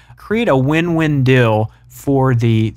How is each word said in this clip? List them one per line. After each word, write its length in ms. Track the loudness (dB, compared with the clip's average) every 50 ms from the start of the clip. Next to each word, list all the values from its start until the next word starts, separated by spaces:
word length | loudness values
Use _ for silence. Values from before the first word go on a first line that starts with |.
| _ -20 -20
create 320 | -20 -10 -6 -4 -2 0 0
a 80 | 0
win-win 680 | 0 0 0 0 0 -2 -2 -2 -2 -2 0 0 0 0
deal 480 | 2 2 2 2 2 2 0 -2 -4 -8 _ _ -20
for 440 | -20 -10 -6 -2 -2 0 0 0 0
the, 380 | 0 0 0 0 0 0 -2 -4